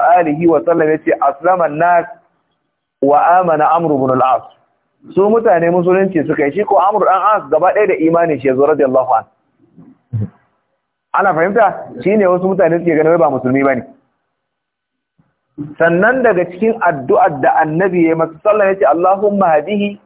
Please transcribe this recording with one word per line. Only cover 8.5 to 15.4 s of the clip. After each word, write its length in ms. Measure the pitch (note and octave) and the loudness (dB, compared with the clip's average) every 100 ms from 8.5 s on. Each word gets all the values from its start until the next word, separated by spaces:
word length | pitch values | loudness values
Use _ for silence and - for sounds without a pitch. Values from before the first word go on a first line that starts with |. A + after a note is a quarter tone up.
zo, 120 | C3 C#3+ | 0 2
radiyallahu 460 | D3 C#3 C3 B2 | 2 0 0 0
anhu. 140 | A2+ G#2+ _ _ _ _ - - _ _ A2+ G#2 - _ _ _ _ _ _ _ | -2 -4 _ _ _ _ -20 -20 _ _ -8 -8 -12 _ _ _ _ _ _ _
Ana 220 | D#3 G3 | -2 0
fahimta? 560 | D#3 F3+ G#3+ G3 - - - | 0 0 2 0 -2 -12 -6
Shi 140 | F3+ G#3+ | -2 2
ne 100 | F#3 | 2
wasu 200 | F3+ F#3 | 0 0
mutane 300 | F#3+ E3 E3+ | 0 0 0
suke 160 | E3+ | 0
ganin 160 | D#3 D#3 | 0 2
wai 80 | E3+ | 2
ba 120 | D#3 | 2
musulmi 340 | C3 B2+ C3+ | 0 -2 0
ba 100 | C#3 | 0
ne. 80 | B2+ - - _ _ _ _ _ _ _ _ _ _ _ _ _ _ | -2 -6 -20 _ _ _ _ _ _ _ _ _ _ _ _ _ _